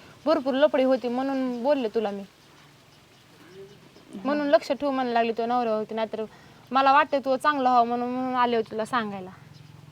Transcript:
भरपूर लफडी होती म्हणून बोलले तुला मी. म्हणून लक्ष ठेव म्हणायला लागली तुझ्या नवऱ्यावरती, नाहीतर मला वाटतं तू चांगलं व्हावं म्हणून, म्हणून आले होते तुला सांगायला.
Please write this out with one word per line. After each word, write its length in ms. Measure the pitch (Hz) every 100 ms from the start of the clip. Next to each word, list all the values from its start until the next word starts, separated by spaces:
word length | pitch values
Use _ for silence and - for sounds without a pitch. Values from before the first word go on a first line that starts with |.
| - - 269
भरपूर 280 | 320 262
लफडी 280 | 262 294 294
होती 260 | 262 262 240
म्हणून 540 | 240 269 269 262 240
बोलले 260 | 240 294 226
तुला 220 | 233 214
मी. 120 | 202 196 _ - - - - - - - - - - 330 381 392 - - - - 202
म्हणून 220 | 190 294 285
लक्ष 240 | 320 -
ठेव 180 | 277 285
म्हणायला 220 | 262 247
लागली 200 | 233 233
तुझ्या 140 | 226 233
नवऱ्यावरती, 480 | 247 233 214 214
नाहीतर 300 | 220 220 214 214 - - - -
मला 220 | 254 269
वाटतं 260 | 277 302 277
तू 120 | 262 262
चांगलं 320 | 302 294 254
व्हावं 200 | 247 233
म्हणून, 200 | 240 240
म्हणून 240 | 254 262
आले 220 | 254 247 233
होते 140 | 220
तुला 140 | 220
सांगायला. 460 | 214 247 220 202 185 185 - - - - -